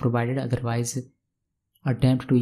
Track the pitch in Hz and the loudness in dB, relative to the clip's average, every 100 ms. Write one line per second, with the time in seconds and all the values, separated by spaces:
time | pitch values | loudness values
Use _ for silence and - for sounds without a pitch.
0 | 123 120 120 135 123 123 120 120 120 127 | 0 0 -2 -2 -2 -2 -2 -2 -2 -6
1 | - _ _ _ _ _ _ _ 139 117 | -10 _ _ _ _ _ _ _ -4 2
2 | 127 127 - 127 | 2 2 2 2